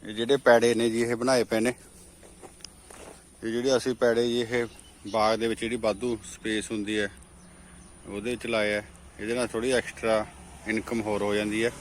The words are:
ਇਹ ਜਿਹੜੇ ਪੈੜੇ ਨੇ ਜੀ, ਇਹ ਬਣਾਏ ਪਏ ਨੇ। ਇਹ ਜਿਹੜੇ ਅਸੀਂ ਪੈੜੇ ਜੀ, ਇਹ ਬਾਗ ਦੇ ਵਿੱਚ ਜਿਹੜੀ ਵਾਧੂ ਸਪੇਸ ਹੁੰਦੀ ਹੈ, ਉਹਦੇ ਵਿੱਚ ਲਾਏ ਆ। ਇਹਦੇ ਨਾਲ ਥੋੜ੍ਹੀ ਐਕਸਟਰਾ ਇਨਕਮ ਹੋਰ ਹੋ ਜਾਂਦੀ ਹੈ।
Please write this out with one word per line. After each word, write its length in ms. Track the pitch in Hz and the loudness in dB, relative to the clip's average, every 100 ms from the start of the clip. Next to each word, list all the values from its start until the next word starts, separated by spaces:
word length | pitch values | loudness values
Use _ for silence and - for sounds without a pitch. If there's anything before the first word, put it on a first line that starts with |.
ਇਹ 100 | - 107 | -12 -6
ਜਿਹੜੇ 220 | 117 139 | 2 4
ਪੈੜੇ 360 | - 117 117 113 | 8 8 8 4
ਨੇ 140 | 117 | 2
ਜੀ, 120 | 113 | 2
ਇਹ 140 | 117 120 | 0 0
ਬਣਾਏ 280 | 123 131 | 2 2
ਪਏ 160 | 110 113 | 2 2
ਨੇ। 140 | 117 123 - - - - - - - - - - - - - - - - | 0 -2 -12 -20 -20 -20 -20 -20 -20 -20 -20 -20 -20 -20 -20 -20 -20 -12
ਇਹ 80 | 113 | -6
ਜਿਹੜੇ 260 | 117 127 127 | -2 2 2
ਅਸੀਂ 180 | 131 120 | 2 2
ਪੈੜੇ 320 | 120 117 120 | 2 4 2
ਜੀ, 120 | 120 | 0
ਇਹ 240 | 113 120 117 - - - 104 | 0 -2 -4 -8 -20 -18 -6
ਬਾਗ 320 | 110 107 113 | 0 2 2
ਦੇ 80 | 113 | 0
ਵਿੱਚ 120 | 110 | -2
ਜਿਹੜੀ 160 | 113 117 | -4 -2
ਵਾਧੂ 420 | 113 98 123 113 - | -2 -2 -2 -4 -8
ਸਪੇਸ 380 | - 110 110 101 | -12 -6 -4 -4
ਹੁੰਦੀ 280 | 110 101 107 | -6 -4 -2
ਹੈ, 100 | 101 - - - - - - - - - - | -4 -6 -20 -20 -20 -20 -20 -20 -20 -20 -12
ਉਹਦੇ 240 | 98 107 | -8 -6
ਵਿੱਚ 160 | 120 117 | -6 -2
ਲਾਏ 280 | 113 104 104 | 0 0 0
ਆ। 80 | 104 - - - | -4 -16 -20 -12
ਇਹਦੇ 140 | 104 120 | -6 -2
ਨਾਲ 120 | 120 | -2
ਥੋੜ੍ਹੀ 240 | 117 120 | -2 0
ਐਕਸਟਰਾ 540 | 127 - - 117 110 107 - - - 104 | 0 0 -6 0 0 0 -10 -20 -18 -6
ਇਨਕਮ 340 | 110 - 117 | -4 -2 -4
ਹੋਰ 200 | 107 104 | -2 -2
ਹੋ 120 | 101 104 | 0 0
ਜਾਂਦੀ 280 | 104 107 117 | 0 0 -2
ਹੈ। 60 | 123 | -4